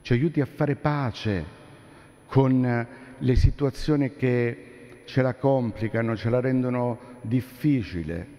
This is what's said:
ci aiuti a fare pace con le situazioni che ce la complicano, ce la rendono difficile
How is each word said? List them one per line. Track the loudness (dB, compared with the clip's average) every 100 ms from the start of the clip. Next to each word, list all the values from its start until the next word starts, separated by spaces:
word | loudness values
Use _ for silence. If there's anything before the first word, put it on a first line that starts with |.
ci | 2
aiuti | 2 2 0
a | -4
fare | -2 -2 0
pace | -2 -2 -4 -4 -2 -2 -4 -14 -20 -20 -20 -20 -20 -20 0
con | 2 4 2 2 0 -4 -12 -20 -6
le | 2 4
situazioni | 4 2 -2 -2 0 0 0 0
che | 0 2 0 -4 -14 -20 -20 -20
ce | -4 0
la | 0
complicano, | 0 0 2 0 -4 -4 -2 -2 -2
ce | 0
la | 0
rendono | 2 0 0 -2 -2 -4 -12 -14
difficile | -2 -2 -2 -2 0 2 0 -6 -6 -8 -10